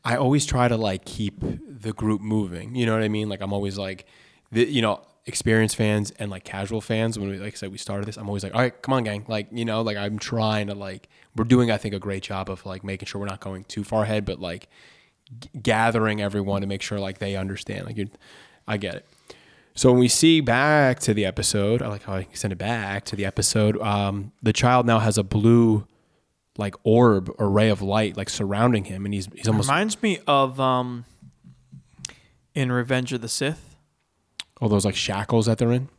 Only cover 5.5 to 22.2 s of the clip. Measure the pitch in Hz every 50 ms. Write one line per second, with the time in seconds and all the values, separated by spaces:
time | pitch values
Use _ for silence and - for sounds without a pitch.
5.5 | 110 110 110 104 - - 113 107 107 107 101 101 - - 110 104 95 92 _ -
6.5 | - 98 98 101 113 110 - - 113 110 113 113 110 110 98 98 98 95 98 104
7.5 | - - 104 95 98 104 - - 101 101 104 107 104 107 110 101 104 98 98 95
8.5 | 95 117 127 123 - - - 139 135 131 117 107 104 104 107 - 113 104 101 -
9.5 | 110 117 117 117 107 113 113 110 104 101 101 104 107 104 - - 120 117 110 110
10.5 | 110 107 104 101 101 101 98 95 95 95 - _ _ _ _ _ _ 113 113 117
11.5 | 127 123 123 117 110 101 - 107 101 98 - 101 98 95 - - 101 95 95 98
12.5 | 95 90 - 98 92 95 98 98 95 92 - - - 101 101 101 95 - - 98
13.5 | 95 92 95 - - 107 101 - 117 110 104 104 107 107 101 95 92 - 92 87
14.5 | 85 - - _ _ - - - - _ _ _ _ _ _ _ 123 117 - -
15.5 | - 123 104 120 110 110 113 117 113 113 110 110 104 104 101 101 101 104 98 101
16.5 | 98 98 98 98 98 95 - - 104 101 98 95 95 - 104 98 98 95 95 95
17.5 | 95 - - - 101 95 87 - 113 110 98 107 - _ _ - - - - _
18.5 | _ _ _ - 110 101 101 90 - - _ _ _ _ _ - - _ _ _
19.5 | _ _ _ _ _ - - 127 123 123 123 120 - - 160 165 165 160 143 120
20.5 | 117 127 139 151 151 151 143 131 123 - - - 107 107 101 95 - - 98 -
21.5 | - 104 98 104 117 120 - 110 104 98 - - 95 95